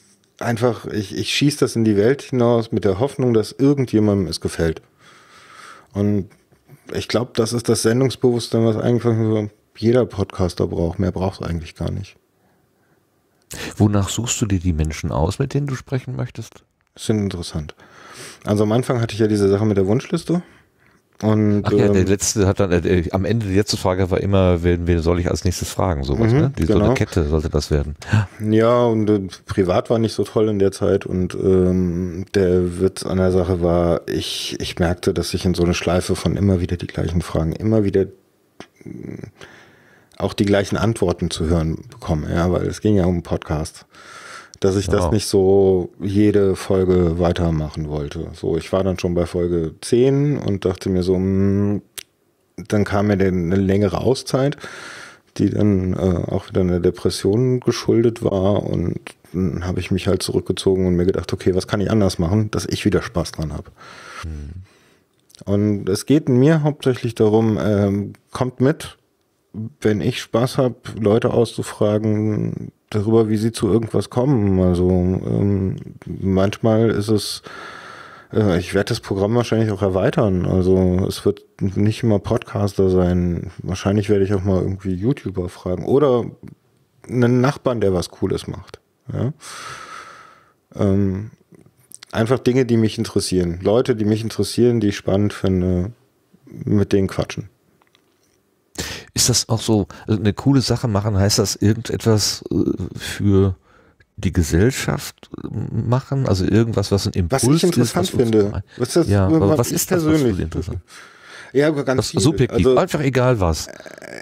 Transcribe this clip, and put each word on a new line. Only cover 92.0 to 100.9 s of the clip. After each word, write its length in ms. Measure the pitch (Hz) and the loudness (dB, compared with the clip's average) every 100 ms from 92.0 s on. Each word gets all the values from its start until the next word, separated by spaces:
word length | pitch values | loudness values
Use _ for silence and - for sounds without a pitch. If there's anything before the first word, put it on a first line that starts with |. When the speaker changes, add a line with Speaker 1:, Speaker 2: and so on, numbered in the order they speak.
| - | -8
Speaker 1:
einfach 260 | - 113 127 | -2 0 0
Dinge, 260 | 131 127 120 | 2 2 2
die 100 | 117 | 2
mich 220 | 110 - | 2 0
interessieren. 600 | 110 104 - 92 87 85 | -4 -4 0 0 0 0
Leute, 340 | 95 113 135 110 | 2 2 2 0
die 80 | |
mich 180 | 104 107 | 0 0
interessieren, 580 | 110 - 101 - 120 120 | -2 -4 -4 2 2 4
die 80 | 104 | 0
ich 80 | - | -2
spannend 360 | - 95 104 | 0 0 0
finde, 600 | - 98 92 92 90 92 117 _ _ _ _ - | 0 0 2 2 0 -2 -8 _ _ _ _ -20
mit 460 | - 110 104 95 | -10 0 0 2
denen 160 | 101 95 | 2 0
quatschen. 400 | - - - - _ _ _ _ _ _ _ _ _ _ _ _ - - - - | -2 -6 -8 -12 _ _ _ _ _ _ _ _ _ _ _ _ -12 -10 -12 -10
Speaker 2:
Ist 140 | - - | -2 0
das 200 | 120 - | 0 0
auch 120 | 110 | -2
so, 260 | - 107 90 - - | 2 0 0 -6 -4
also 140 | 107 | 0
eine 120 | 104 | 0
coole 280 | 92 135 139 | 0 2 2
Sache 280 | - 120 | 2 -2
machen, 280 | 123 | 0